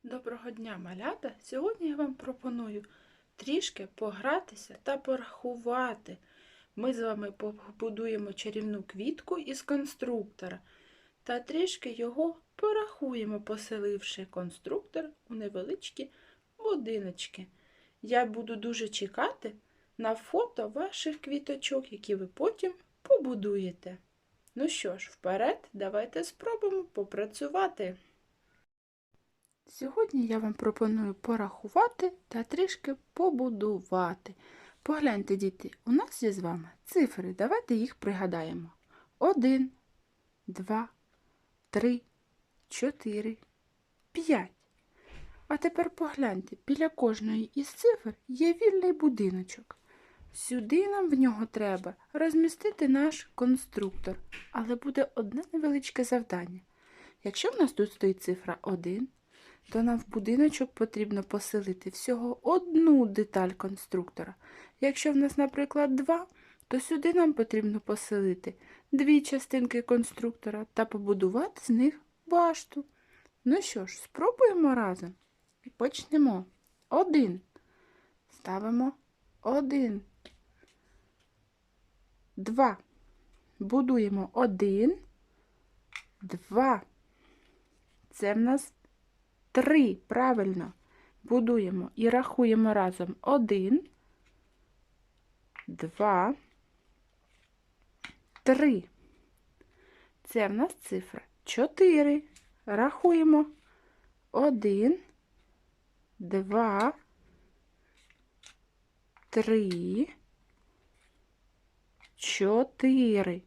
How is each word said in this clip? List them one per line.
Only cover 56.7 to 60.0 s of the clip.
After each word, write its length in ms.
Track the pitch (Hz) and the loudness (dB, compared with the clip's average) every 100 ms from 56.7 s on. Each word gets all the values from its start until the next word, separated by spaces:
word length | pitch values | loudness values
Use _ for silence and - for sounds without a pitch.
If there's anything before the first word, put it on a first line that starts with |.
| _ _ - - _ | _ _ -20 -20 _
Якщо 260 | 202 - 415 | -8 -4 -4
в 100 | 508 | 2
нас 120 | 285 | 0
тут 200 | - 208 | 2 -2
стоїть 300 | - 196 190 | 0 0 0
цифра 340 | - 185 - 170 | -4 -6 -6 -8
один, 460 | - 185 175 196 262 _ _ _ - _ _ | -6 -6 -4 -6 -6 _ _ _ -20 _ _
то 120 | 226 | 0
нам 160 | 233 | 0
в 100 | 233 | 0